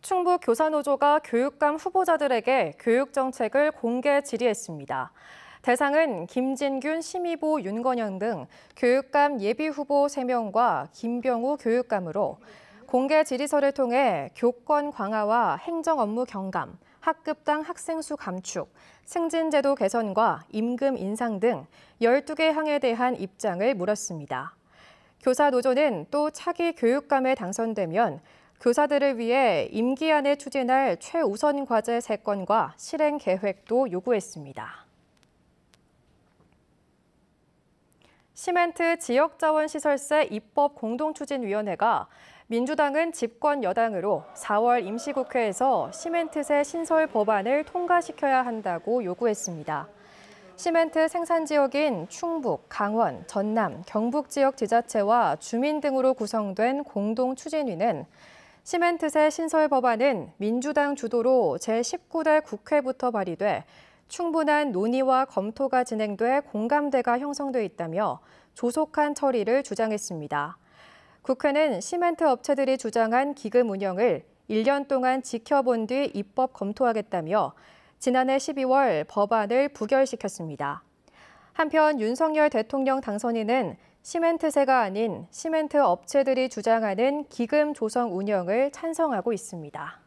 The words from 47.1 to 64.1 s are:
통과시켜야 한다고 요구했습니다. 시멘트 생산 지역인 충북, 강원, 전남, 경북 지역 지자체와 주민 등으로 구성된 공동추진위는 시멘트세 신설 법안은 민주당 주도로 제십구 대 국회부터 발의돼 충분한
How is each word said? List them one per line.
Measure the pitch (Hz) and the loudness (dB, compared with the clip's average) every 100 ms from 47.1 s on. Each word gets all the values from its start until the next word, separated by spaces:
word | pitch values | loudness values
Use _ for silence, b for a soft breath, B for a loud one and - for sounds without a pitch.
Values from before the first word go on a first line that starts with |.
| 233 208 214 202 277 | 0 2 2 2 0
통과시켜야 | 311 359 349 349 339 - 285 262 247 | -2 -6 2 2 0 -4 0 2 0
한다고 | 226 202 170 185 240 | -4 -4 -4 -2 -2
요구했습니다. | 190 180 240 208 - 165 147 147 139 B B B B B B B | -2 -2 0 0 -6 -8 -6 -6 -6 B B B B B B B
시멘트 | 349 330 330 320 320 | 0 2 2 2 0
생산 | 349 339 339 311 | 0 0 0 2
지역인 | 302 269 277 302 202 165 | 2 2 2 0 -2 -6
충북, | - 339 330 247 156 _ | -8 -4 -4 -2 -4 _
강원, | - 208 214 208 135 175 | -6 -2 0 0 -2 -8
전남, | 208 208 226 196 135 175 | -4 -2 0 -2 -4 -6
경북 | 214 233 277 - | -4 -2 -2 -4
지역 | - 269 269 | 0 0 0
지자체와 | 202 233 233 226 202 240 196 151 | 0 0 0 -2 2 4 2 0
주민 | - 233 277 302 | -4 -2 0 0
등으로 | 294 269 262 | 0 2 2
구성된 | 262 208 226 208 190 226 277 | 0 -2 -4 -4 0 0 0
공동추진위는 | 285 - 208 220 254 262 311 311 277 170 220 156 160 B B B B B | -4 -4 -2 -2 -2 -4 -4 -4 -2 0 0 -2 -6 B B B B B
시멘트세 | - 359 349 339 311 302 302 | -6 0 0 2 0 4 2
신설 | 294 330 320 302 | 2 0 2 4
법안은 | 269 247 226 269 226 143 - | 4 2 2 2 0 -6 -6
민주당 | 208 233 269 294 285 285 | -2 -2 0 0 0 -2
주도로 | 233 240 226 262 185 139 | -2 0 4 4 4 0
제십구 | - 220 240 359 _ 330 | -2 -2 -2 -6 _ -2
대 | 320 311 | 4 2
국회부터 | 302 208 - 294 262 254 247 | 2 -12 0 0 0 -2 -2
발의돼 | 226 185 165 202 - - b b b | -2 -4 -2 0 -2 -6 b b b
충분한 | b | b